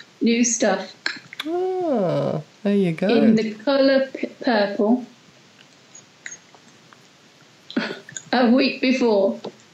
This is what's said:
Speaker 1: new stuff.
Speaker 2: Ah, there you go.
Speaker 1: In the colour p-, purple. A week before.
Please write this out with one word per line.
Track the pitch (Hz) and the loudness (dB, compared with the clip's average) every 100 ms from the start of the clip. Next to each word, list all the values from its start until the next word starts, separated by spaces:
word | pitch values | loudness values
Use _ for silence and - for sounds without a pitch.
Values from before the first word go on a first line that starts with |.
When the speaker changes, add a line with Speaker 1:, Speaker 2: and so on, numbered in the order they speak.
| - - | -20 -4
Speaker 1:
new | 220 233 | 0 2
stuff. | 220 - 214 190 - - - - - - 294 | 0 0 -2 -2 -6 -12 -12 -12 -18 -14 -6
Speaker 2:
Ah, | 349 370 370 339 247 175 143 143 160 - _ | -4 -2 -2 -2 0 0 -2 -2 -4 -8 _
there | 202 202 | 0 2
you | 180 | 2
go. | 160 185 | 0 2
Speaker 1:
In | 226 220 220 | 4 4 4
the | 220 | 0
colour | - - 277 269 269 269 | -4 0 2 4 2 0
p-, | - - - | -6 -10 -6
purple. | - 220 202 - 208 254 - - _ - - - - _ _ - - _ - - _ - - - - - - _ _ _ _ _ - - - - - - - | -2 0 0 0 0 0 -2 -18 _ -20 -20 -20 -20 _ _ -20 -20 _ -18 -18 _ -20 -20 -20 -20 -20 -20 _ _ _ _ _ -10 -6 -6 -8 -16 -18 -4
A | 233 240 | 0 4
week | 254 269 - | 4 2 0
before. | 254 247 240 202 196 226 190 - - | -2 0 2 2 0 -2 -12 -18 -20